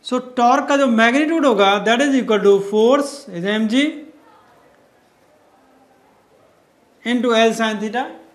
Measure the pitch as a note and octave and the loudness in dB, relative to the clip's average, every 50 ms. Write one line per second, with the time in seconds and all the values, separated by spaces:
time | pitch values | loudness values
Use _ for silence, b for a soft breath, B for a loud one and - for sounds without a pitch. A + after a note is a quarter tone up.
0 | _ - B3 B3+ B3 B3 - - A#3+ A#3+ B3+ C#4 C4+ - C#4+ C#4 C#4 C4 A#3 A3 | _ -4 -6 -6 -6 -6 -4 0 2 2 2 2 0 0 0 0 2 2 2 4
1 | A3+ A#3 A#3+ C#4 D#4 D4+ E4 E4 C#4 C#4 A3+ F#3+ G3+ G3 G3+ G#3 F3+ G#3 A3+ A#3+ | 2 2 2 2 0 0 0 0 2 2 2 2 2 2 2 0 0 0 0 0
2 | C#4+ D4 C4+ C4 A3+ - G#3+ G3+ G3 G3+ G3+ G3 G3 G3 - G#3+ A3 A#3 C4+ C#4+ | 0 0 0 -2 0 0 -2 2 4 4 2 2 0 -2 -2 0 2 2 2 2
3 | C#4+ C#4+ - - - - F#3 E3+ E3+ G3 G#3 A3 A3 G#3+ A3 C4 C#4+ D#4 D#4+ - | 0 -4 -10 -16 -18 -16 -12 -10 -6 -6 -4 -2 -2 -2 -2 -2 -2 -4 -6 -10
4 | - - - _ _ _ _ _ _ _ _ _ _ _ _ _ _ _ _ _ | -18 -20 -20 _ _ _ _ _ _ _ _ _ _ _ _ _ _ _ _ _
5 | _ _ _ _ _ _ _ _ _ _ _ _ _ _ _ _ _ _ _ _ | _ _ _ _ _ _ _ _ _ _ _ _ _ _ _ _ _ _ _ _
6 | _ _ _ _ _ _ _ _ _ _ _ _ _ _ _ _ _ _ _ _ | _ _ _ _ _ _ _ _ _ _ _ _ _ _ _ _ _ _ _ _
7 | _ A3+ A#3+ B3 A3+ B3 A#3 A3 A3+ A3+ G#3+ - A3+ A3 G#3+ G3+ G#3 A3 G3+ A#3+ | _ -4 -4 -2 0 0 2 4 2 2 2 0 -4 -4 -4 -4 -8 -6 -6 -6
8 | C4+ E4 D#4+ - - _ | -8 -8 -12 -20 -20 _